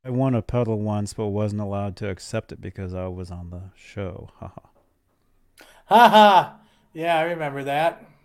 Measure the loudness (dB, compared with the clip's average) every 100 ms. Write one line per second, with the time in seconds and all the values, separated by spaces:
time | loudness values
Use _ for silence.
0 | -6 -2 0 0 -2 -4 -2 -2 -2 -4
1 | -6 -6 -4 -2 -4 -4 -6 -6 -6 -8
2 | -10 -10 -10 -10 -10 -16 -14 -12 -10 -8
3 | -8 -10 -12 -14 -14 -16 -18 _ -16 -12
4 | -10 -12 -20 _ -20 -20 _ _ _ _
5 | _ _ _ _ _ _ -20 _ _ 6
6 | 8 10 8 8 4 -10 _ _ _ -8
7 | -2 0 0 -4 -6 -6 -4 0 -2 -2
8 | -20 _